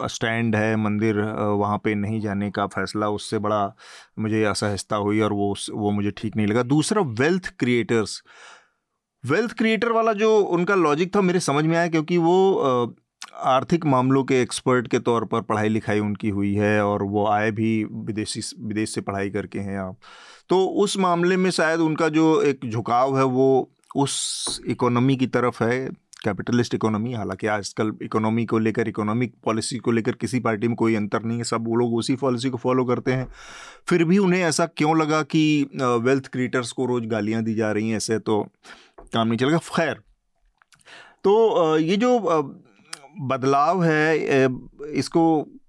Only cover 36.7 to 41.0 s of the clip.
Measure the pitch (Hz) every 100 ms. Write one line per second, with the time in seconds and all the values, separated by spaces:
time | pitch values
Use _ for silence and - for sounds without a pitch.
36.7 | - 127 123 110 113 104 113 113 107 107
37.7 | 104 110 107 - 110 110 107 - _ -
38.7 | - - - - 117 113 117 127 165 -
39.7 | - 156 107 _ _ _ _ _ _ _
40.7 | _ - -